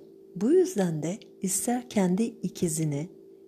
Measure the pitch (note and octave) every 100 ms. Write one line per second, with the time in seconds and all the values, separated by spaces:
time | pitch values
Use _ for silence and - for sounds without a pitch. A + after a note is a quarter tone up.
0 | - - - F3+ G#3+ F#4 F4 G3+ F3+ D#3
1 | D3+ G3+ - - F#3+ - - B3 A#3+ G#3+
2 | F3+ F#3 A#3 - F3+ - F3 D#3 D#3 C#3+
3 | E3 - - -